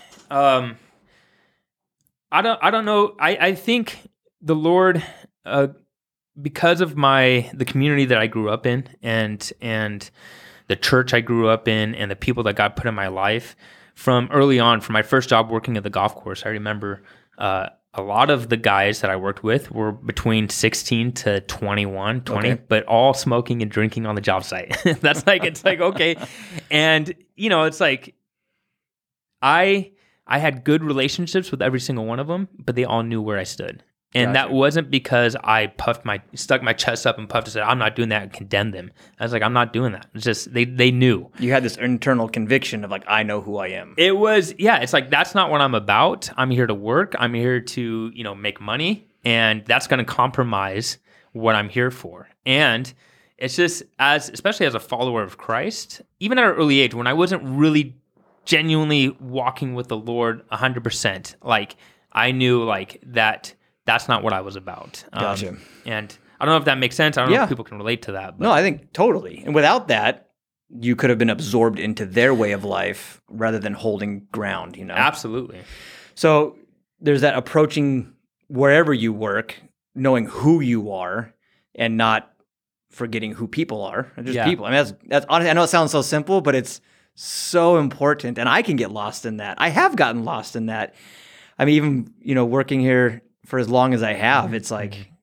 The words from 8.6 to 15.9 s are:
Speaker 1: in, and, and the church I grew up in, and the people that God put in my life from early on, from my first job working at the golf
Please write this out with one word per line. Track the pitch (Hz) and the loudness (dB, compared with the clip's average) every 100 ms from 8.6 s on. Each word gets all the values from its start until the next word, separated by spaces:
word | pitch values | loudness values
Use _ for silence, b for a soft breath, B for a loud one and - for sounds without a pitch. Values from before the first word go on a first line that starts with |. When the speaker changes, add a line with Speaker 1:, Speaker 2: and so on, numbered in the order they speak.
| - | 0
Speaker 1:
in, | 123 131 - | -2 -4 -10
and, | 113 113 107 104 - - | -4 -2 -2 -4 -10 -10
and | 117 110 107 104 - B B B B B B | -6 -4 -4 -8 -16 B B B B B B
the | 98 | -2
church | - 127 127 | 2 2 4
I | 120 | 0
grew | 113 117 110 | 2 2 4
up | 110 - | 2 2
in, | 110 107 117 | 0 0 -4
and | 104 | -6
the | 95 | -6
people | - 120 | -4 -2
that | 107 104 | -2 2
God | 104 - | 0 0
put | 120 | -6
in | 104 | -4
my | 98 | -6
life | 95 101 113 - - b b b _ | -2 -2 -2 -6 -20 b b b _
from | - 123 120 | 2 2 2
early | 143 139 127 | 4 6 6
on, | 117 117 | 4 2
from | - | 2
my | 110 | 0
first | 107 131 123 | 2 0 4
job | 117 113 | 2 2
working | 113 - 110 | -2 -4 -6
at | |
the | |
golf | 101 | -4